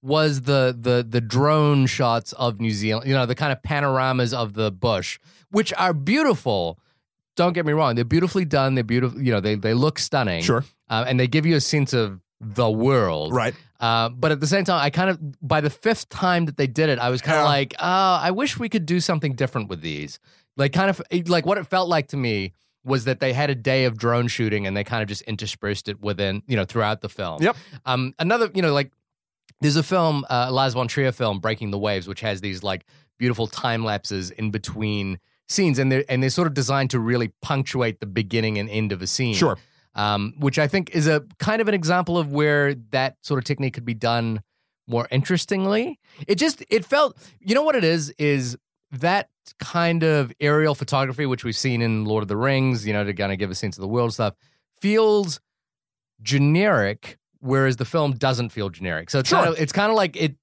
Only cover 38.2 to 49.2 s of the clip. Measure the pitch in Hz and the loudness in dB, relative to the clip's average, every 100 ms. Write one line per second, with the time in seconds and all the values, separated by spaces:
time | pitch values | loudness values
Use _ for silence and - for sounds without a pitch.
38.2 | 101 113 113 104 107 107 107 92 - - | -2 0 0 -2 -4 -2 -2 -2 -4 -2
39.2 | 123 98 160 80 _ _ _ - 104 101 | 0 2 2 0 _ _ _ -4 -2 0
40.2 | 104 143 139 143 147 196 165 165 151 151 | -4 -2 0 2 0 0 -2 0 2 0
41.2 | - - - 220 214 202 156 180 175 170 | -2 -6 -2 0 0 0 0 0 0 -2
42.2 | 147 143 151 147 143 135 110 131 131 - | 0 0 2 2 0 -2 -4 -2 -2 -4
43.2 | - 139 123 139 135 - 120 110 117 117 | -4 -4 -2 -2 -4 -4 -8 -2 0 0
44.2 | 113 110 - _ _ _ - 117 117 127 | 0 -4 -8 _ _ _ -4 -4 0 -2
45.2 | 135 180 - 196 196 214 285 302 _ - | 0 -2 0 -2 0 0 -2 -8 _ -12
46.2 | 147 208 311 - - 226 - 277 285 - | -2 0 0 -2 -2 -2 0 2 2 -2
47.2 | - _ 185 247 311 262 165 165 147 - | -20 _ 0 2 4 2 2 2 -2 -2
48.2 | 147 139 127 120 _ _ - 131 165 196 | 0 2 -2 -8 _ _ -14 -4 0 0